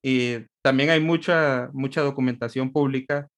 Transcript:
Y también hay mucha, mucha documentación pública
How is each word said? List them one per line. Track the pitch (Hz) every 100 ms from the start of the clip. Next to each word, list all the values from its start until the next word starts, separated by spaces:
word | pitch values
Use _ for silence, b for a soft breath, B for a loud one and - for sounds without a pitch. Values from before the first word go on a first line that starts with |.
Y | 135 127 123 120 113 _
también | 135 131 143
hay | 160
mucha, | 160 170 165 170 151 127 123
mucha | 139 135 160
documentación | 143 135 127 120 117 131 131
pública | 147 143 135 131 143 143